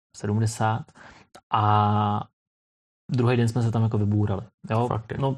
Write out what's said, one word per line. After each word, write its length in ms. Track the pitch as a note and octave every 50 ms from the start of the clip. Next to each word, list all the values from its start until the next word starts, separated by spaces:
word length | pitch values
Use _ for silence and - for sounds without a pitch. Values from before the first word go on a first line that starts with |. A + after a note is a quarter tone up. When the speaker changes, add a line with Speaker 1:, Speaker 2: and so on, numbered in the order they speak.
| _ _ - -
Speaker 1:
sedmdesát 680 | - G#2+ G#2 G#2+ A2+ A2 A2+ - A2 A2 A2 A#2+ - _ - - - - - - - _ - - _ -
a 720 | - A2+ G#2+ G#2 G#2+ G#2 G#2 G#2 G#2 G#2 G#2+ G#2 G#2 G#2+ - - _ _ _ _ _ _ _ _ _ _ _ _ _ _ _ -
druhý 260 | - B2 A#2+ A#2 B2+ A#2
den 100 | A#2+ A#2
jsme 140 | A2+ B2+ A#2
se 80 | A#2
tam 120 | G#2+ A#2 A2
jako 140 | A2 A2+ G#2+
vybůrali. 440 | G#2 G2+ G#2 G#2 G#2 G#2 G2+ F#2 - - _ _ - -
Jo? 180 | A2 A2+ A#2+ B2
Speaker 2:
Fakt 240 | - A2 A2+ -
je. 60 | - -
Speaker 1:
No, 180 | C#3 C3+ C3